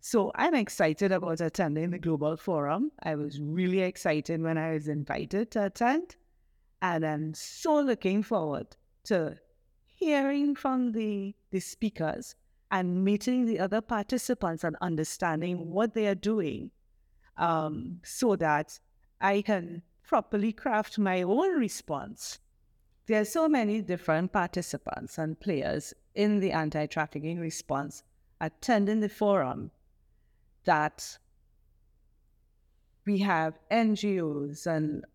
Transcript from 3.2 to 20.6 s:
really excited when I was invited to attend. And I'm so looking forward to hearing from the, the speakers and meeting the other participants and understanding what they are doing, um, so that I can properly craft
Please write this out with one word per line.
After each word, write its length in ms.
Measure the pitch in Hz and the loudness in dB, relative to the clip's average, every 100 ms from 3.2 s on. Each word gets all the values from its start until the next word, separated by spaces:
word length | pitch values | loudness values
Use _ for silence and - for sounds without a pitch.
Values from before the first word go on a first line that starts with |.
| 147 139 | -4 -6
really 400 | 147 165 180 185 | -4 0 2 2
excited 600 | 185 - 180 151 139 165 | 0 -2 0 0 0 -2
when 160 | 160 160 | 0 0
I 140 | 160 | 0
was 160 | 156 147 | -2 -2
invited 640 | 151 139 - 208 190 226 | -4 -2 -4 -2 -4 -2
to 140 | 226 202 | -2 -2
attend. 500 | - 233 294 359 - _ _ _ _ _ _ | 0 2 2 -2 -14 _ _ _ _ _ _
And 240 | 185 165 160 | -2 0 0
I'm 260 | 151 156 | -2 -4
so 480 | 151 - - 339 302 | -8 -12 -6 2 4
looking 420 | 277 220 190 196 | 4 0 2 0
forward 440 | 214 226 156 135 - - _ _ | 2 0 0 -4 -8 -16 _ _
to 340 | - 190 156 160 _ _ _ _ _ | 0 0 0 -6 _ _ _ _ _
hearing 680 | _ 330 294 277 285 285 | _ 2 2 2 2 2
from 380 | 277 269 262 247 | 2 0 0 0
the, 420 | 220 214 202 196 208 _ | 0 -2 -2 -6 -10 _
the 80 | 190 | -4
speakers 760 | - - 220 - 160 - 254 - _ _ _ | -4 -4 -4 -2 -4 -4 -10 -18 _ _ _
and 320 | 196 180 180 | 0 2 2
meeting 440 | 190 208 208 247 240 | 2 2 2 2 2
the 120 | 208 | 0
other 220 | 185 208 | 0 0
participants 840 | 220 226 208 254 - 247 185 165 | 0 -4 -2 -2 0 -2 0 -2
and 120 | 170 160 | -4 -2
understanding 880 | 180 160 156 - 180 160 170 180 165 | -2 -2 -2 -2 -2 0 -2 -4 -2
what 240 | 180 226 | 0 0
they 120 | 226 214 | 2 0
are 80 | |
doing, 560 | 196 196 220 160 - - _ _ _ _ _ _ - | 0 0 0 0 -4 -10 _ _ _ _ _ _ -2
um, 600 | 170 165 156 151 170 175 | 0 2 0 -4 -8 -12
so 340 | - - 247 190 | -12 -2 2 2
that 420 | 160 147 156 - _ _ _ _ | 2 2 0 -10 _ _ _ _
I 180 | 190 202 | 2 2
can 420 | 208 202 175 170 - _ | 2 -2 -2 -10 -14 _
properly 500 | - 285 202 208 214 | 0 0 2 0 0
craft 460 | 214 | 0